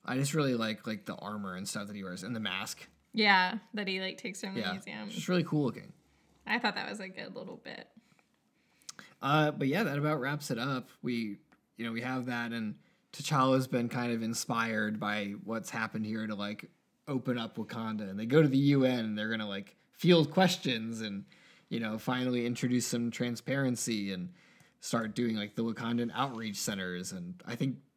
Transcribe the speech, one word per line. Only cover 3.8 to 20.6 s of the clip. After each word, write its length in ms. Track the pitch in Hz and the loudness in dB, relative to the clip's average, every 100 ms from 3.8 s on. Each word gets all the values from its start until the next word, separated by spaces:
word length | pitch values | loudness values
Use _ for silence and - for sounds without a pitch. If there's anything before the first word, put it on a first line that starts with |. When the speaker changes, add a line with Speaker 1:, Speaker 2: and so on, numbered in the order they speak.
| 196 | -2
Speaker 2:
he, 140 | 190 | -2
like, 160 | 190 - | -4 -6
takes 240 | - 196 | -10 -8
from 140 | 196 190 | -6 -4
the 60 | |
Speaker 1:
Yeah, 120 | 190 | -4
Speaker 2:
museum. 320 | 190 - 214 214 | -6 -8 -12 -8
Speaker 1:
it's 100 | - | -6
just 140 | 156 | 0
really 140 | 180 - | 2 2
cool 180 | 151 131 | 2 0
looking. 280 | - - - _ _ _ _ - | -2 -16 -20 _ _ _ _ -4
Speaker 2:
I 100 | 233 | 0
thought 160 | 240 202 | 0 -2
that 140 | - | -6
was 100 | 208 | -8
a 80 | 190 | -10
good 260 | - - - | -10 -12 -10
little 260 | - - | -12 -12
bit. 240 | - - - - _ _ _ _ _ _ _ _ - - - _ | -12 -14 -16 -20 _ _ _ _ _ _ _ _ -20 -20 -20 _
Speaker 1:
Uh, 300 | 135 151 151 | 4 4 4
but 160 | 143 135 | 2 0
yeah, 160 | 170 | 2
that 140 | 190 143 | 2 2
about 220 | 151 151 | 0 0
wraps 300 | 131 147 - | 0 -4 -4
it 60 | 117 | -2
up. 300 | 135 131 - - | -2 -4 -6 -8
We, 360 | 123 120 110 101 _ _ _ - | -4 -2 -2 -6 _ _ _ -8
you 80 | 117 | -6
know, 60 | |
we 80 | 113 | -4
have 240 | 127 131 123 | -4 -4 -2
that, 260 | 120 117 | -4 -4
and 240 | 117 110 - _ _ _ | -4 -4 -6 _ _ _
T'Challa's 540 | - - 147 131 131 127 | -10 0 4 6 6 4
been 200 | 131 117 | 0 0
kind 240 | 123 120 | -2 -2
of 100 | 117 | 0
inspired 760 | 113 113 - 117 113 110 107 107 | -2 -2 -2 0 0 0 0 0
by 360 | 107 104 101 101 95 | -2 -2 -4 -6 -4
what's 240 | 113 - | -6 -4
happened 360 | 117 110 110 107 | -4 -4 -2 -4
here 200 | 110 110 | -4 -4
to, 80 | 101 | -4
like, 340 | 104 107 - _ _ _ - | -6 -6 -14 _ _ _ -4
open 300 | 135 123 120 | -2 0 -2
up 180 | 113 - | -2 -6
Wakanda, 540 | 104 117 113 107 101 | -8 -4 -4 -4 -4
and 100 | 98 | -4
they 60 | 113 | 6
go 160 | 147 | 8
to 60 | 151 | 8
the 80 | 135 | 6
U 260 | 143 139 | 6 8
N, 160 | 127 123 110 | 6 4 0
and 120 | 107 | -2
they're 120 | 110 | 0
gonna, 180 | 113 107 | -2 -2
like, 280 | 98 101 _ _ | -4 -8 _ _
field 380 | - 165 170 147 | 0 8 8 8
questions 680 | - 185 180 | 6 4 4